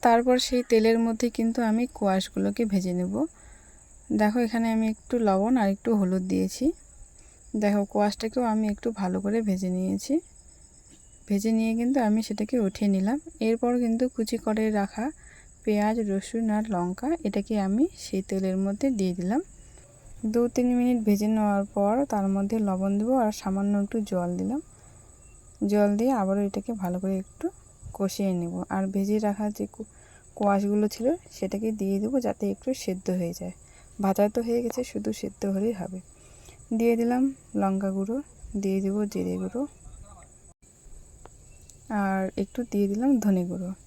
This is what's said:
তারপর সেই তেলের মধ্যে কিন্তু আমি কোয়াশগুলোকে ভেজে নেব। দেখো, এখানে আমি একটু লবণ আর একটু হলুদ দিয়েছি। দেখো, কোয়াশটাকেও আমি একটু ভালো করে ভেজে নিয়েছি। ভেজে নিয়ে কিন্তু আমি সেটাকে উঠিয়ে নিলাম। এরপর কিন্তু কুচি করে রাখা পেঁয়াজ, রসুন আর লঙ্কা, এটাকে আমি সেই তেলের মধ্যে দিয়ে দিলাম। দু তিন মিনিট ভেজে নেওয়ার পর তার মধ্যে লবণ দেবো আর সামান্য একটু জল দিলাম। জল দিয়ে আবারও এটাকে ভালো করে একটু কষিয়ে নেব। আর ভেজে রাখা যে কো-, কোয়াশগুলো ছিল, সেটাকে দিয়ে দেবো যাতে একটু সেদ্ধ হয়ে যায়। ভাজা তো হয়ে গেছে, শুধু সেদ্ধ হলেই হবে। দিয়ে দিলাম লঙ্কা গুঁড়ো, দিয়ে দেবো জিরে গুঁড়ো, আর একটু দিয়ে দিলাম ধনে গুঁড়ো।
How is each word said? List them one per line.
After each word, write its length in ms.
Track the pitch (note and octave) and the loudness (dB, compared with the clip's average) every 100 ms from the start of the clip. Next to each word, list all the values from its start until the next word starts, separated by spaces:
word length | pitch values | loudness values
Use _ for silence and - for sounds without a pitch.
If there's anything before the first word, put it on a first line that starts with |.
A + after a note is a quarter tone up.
তারপর 340 | B3 A#3 A#3+ B3+ | 6 4 4 2
সেই 220 | - B3 | 2 -2
তেলের 340 | B3 A3+ A3 A3+ | 4 4 6 4
মধ্যে 280 | A3+ A3+ A#3+ | 2 0 -2
কিন্তু 300 | A3+ A3+ A3+ | 0 0 0
আমি 220 | A#3 A3 B3 | 0 0 0
কোয়াশগুলোকে 680 | - G3+ F#3+ F#3+ - G3 G3+ A#3 | -2 0 0 0 -2 -2 0 0
ভেজে 280 | G3 F3+ | 0 0
নেব। 200 | F3+ F3+ G#3 D#4+ - - - - - - - - | -2 -2 -2 -4 -6 -20 -20 -20 -20 -20 -20 -4
দেখো, 280 | G#3+ G#3+ A3+ | 2 2 2
এখানে 280 | A#3 A3+ A3+ | 0 0 0
আমি 140 | A3 A3 | 2 0
একটু 280 | A3 - B3 | -2 -4 0
লবণ 340 | A3 F#3+ G#3 B3+ | 2 2 4 2
আর 100 | G3 | 2
একটু 200 | G3 - A3 | 0 0 2
হলুদ 280 | F#3+ F#3 | 2 0
দিয়েছি। 420 | F#3 F#3 F#3 - C4+ F4+ - - - - - - - | 0 0 0 0 -2 -2 -10 -20 -20 -20 -20 -20 -8
দেখো, 280 | G#3+ G#3 G3+ G3+ | -2 0 0 0
কোয়াশটাকেও 580 | G#3 G#3 G3+ A3+ A#3 | 0 0 0 -4 -2
আমি 220 | A#3+ G#3+ G#3+ | 0 0 -2
একটু 200 | G#3 - | -2 -6
ভালো 260 | A3 F#3+ F#3 | -4 -2 -2
করে 160 | G3 A3+ | 0 -2
ভেজে 280 | G#3+ F#3 F#3 | 0 0 0
নিয়েছি। 440 | F3+ F#3 G3 - D4 - - - - - - - - - - - | -2 0 -2 -2 -2 -2 -20 -20 -20 -20 -20 -20 -20 -20 -20 -2
ভেজে 260 | G3+ G#3+ | -2 2
নিয়ে 200 | A3+ A3+ A3+ | 2 2 0
কিন্তু 200 | A#3+ C4+ | 2 2
আমি 200 | A3 G#3+ | 4 2
সেটাকে 320 | A3 G#3+ G#3+ B3 | 0 -4 -2 0
উঠিয়ে 300 | G3+ - G#3 | 0 0 0
নিলাম। 280 | G3 G3 C#4 E4 - | 2 2 -2 -6 -4
এরপর 320 | A3 A#3 A#3+ B3 | -2 0 0 0
কিন্তু 240 | A#3+ A3+ B3+ | 0 0 0
কুচি 280 | - A3 A3+ | -2 -4 -2
করে 260 | - G#3+ A3 | -2 0 0
রাখা 340 | G#3+ G3 - A#3+ - - - - - | 0 -2 -4 -8 -8 -20 -20 -20 -10
পেঁয়াজ, 340 | - G#3 G#3 A3+ G#3+ | -2 2 2 0 0
রসুন 380 | G3 - A3+ A3+ | -2 -2 -4 0
আর 140 | G#3+ A3 | 0 0
লঙ্কা, 400 | F#3+ F3 F#3+ C4 E4 | -2 -2 -2 -4 -2
এটাকে 300 | G#3 G3+ G3+ G#3+ | -2 -4 -2 0
আমি 240 | F#3+ G#3 E4 - | 2 2 0 -2
সেই 240 | - F#3+ | -6 -4
তেলের 360 | G3 F#3+ F#3+ F#3 | -2 -2 0 0
মধ্যে 320 | G3 G3+ C#4 | -2 0 -2
দিয়ে 240 | A#3 F#3+ F3+ | 0 0 0
দিলাম। 260 | F3+ B3 F#4+ - - - - - - - A3 | 0 -2 -2 -14 -20 -20 -20 -20 -20 -8 -2
দু 160 | A3 A#3+ | 2 2
তিন 200 | B3+ B3 B3 | 2 2 4
মিনিট 220 | B3 B3 | 2 2
ভেজে 240 | G#3+ G3+ G#3+ | 4 2 4
নেওয়ার 360 | A3 G#3 G3+ G3 | 2 2 2 0
পর 280 | - G3+ A#3 C#4+ | 0 2 2 2
তার 200 | G#3+ G3 | 0 0
মধ্যে 300 | G3 G3 A3+ | 0 0 0
লবণ 320 | G#3 F#3 G3 G3+ | 0 0 0 0
দেবো 160 | G#3+ C4 | 2 2
আর 140 | A3 | 2
সামান্য 400 | G#3 - F#3+ G3+ G3+ | 0 -2 0 2 2
একটু 160 | G3+ A3+ | 0 -2
জল 280 | G#3 F#3 F3 F3 | -2 -2 -2 -2
দিলাম। 240 | F#3+ C4 - - - - - - - - - - | -2 -4 -6 -20 -20 -20 -20 -20 -20 -20 -20 -4
জল 260 | G#3 G#3 G#3 G#3 | 0 4 4 4
দিয়ে 140 | A#3+ | 2
আবারও 280 | C4 F#3+ G3 | 2 0 0
এটাকে 280 | G3+ G3+ G3+ | 0 -2 -6
ভালো 240 | A3+ F#3 F3+ | -6 -4 -2
করে 160 | F#3+ F#3+ | -2 -4
একটু 280 | F#3+ - E4+ - - - - | -6 -8 -8 -8 -20 -20 -18
কষিয়ে 380 | - G3 - G3 | -4 -4 -2 -2
নেব। 200 | F3+ E3+ F3+ F#3 | 0 -2 -6 -4
আর 140 | F#3+ F#3+ | -4 -2
ভেজে 300 | G3 G3 G#3+ | -2 0 2
রাখা 260 | G#3+ G3+ G#3 | 0 -2 -4
যে 160 | G#3 G#3 | -4 -8
কো-, 220 | - A3 - - - - - | -8 -16 -16 -20 -20 -20 -4
কোয়াশগুলো 500 | G#3 G3+ G3+ G#3 G#3 | 0 2 2 2 0
ছিল, 200 | - A#3 E4+ - | 0 0 -2 -4
সেটাকে 380 | - F#3+ G3+ A3 | -8 -6 -2 -4
দিয়ে 260 | G#3+ G3 G3 | -2 -2 0
দেবো 160 | G#3 C4+ | 0 0
যাতে 240 | A#3 G3+ G3+ | -2 -2 -4
একটু 180 | G3 - | -4 -4
সেদ্ধ 340 | C4 - F#3 - | -4 -4 -6 -2
হয়ে 240 | F#3 E3+ | -2 -2
যায়। 200 | F3 F3+ - - - - - | -6 -10 -12 -20 -20 -20 -4
ভাজা 240 | G3 F#3+ G#3 | 0 2 2
তো 100 | A3+ | 2
হয়ে 180 | A#3 A#3 | 0 -2
গেছে, 200 | A#3+ - | -2 -4
শুধু 260 | B3+ G#3+ G#3+ | -6 -4 -6
সেদ্ধ 280 | G#3+ G#3 - G3+ | -6 -8 -6 -2
হলেই 280 | G3 G#3+ | 0 -2
হবে। 260 | G#3 F#3 F#3 - - - - - - - | -4 -8 -10 -16 -20 -20 -20 -20 -20 -6
দিয়ে 220 | A3+ A#3 A#3 | 0 2 4
দিলাম 280 | A#3 B3 C4+ C4+ - G#3 | 2 2 0 -2 -6 0
লঙ্কা 340 | G3 F#3+ G3 | 0 0 -2
গুঁড়ো, 260 | F#3+ G3 B3 D4 - - G#3 | -2 -2 -4 -8 -16 -10 -4
দিয়ে 200 | G3 F#3+ | 0 0
দেবো 180 | F#3+ G3+ G#3 | 0 0 -2
জিরে 300 | F#3+ F3+ F3+ | -2 -2 -2
গুঁড়ো, 240 | F#3 A#3 C#4+ - - - - - - - - - - _ - - - - - - - - - - - G#3+ | -4 -4 -6 -8 -20 -20 -20 -20 -20 -20 -20 -20 -20 _ -20 -20 -20 -20 -20 -20 -20 -20 -20 -20 -6 -2
আর 220 | G3 F#3+ F#3+ - | 0 0 -2 -4
একটু 220 | G3 - A#3+ | -6 -4 -4
দিয়ে 180 | G3+ G3+ | 0 0
দিলাম 220 | G3+ C4 C4 | 2 2 4
ধনে 240 | G#3 F#3+ F3 | 4 2 0
গুঁড়ো। 240 | F3+ F#3 F#3+ | -4 -6 -10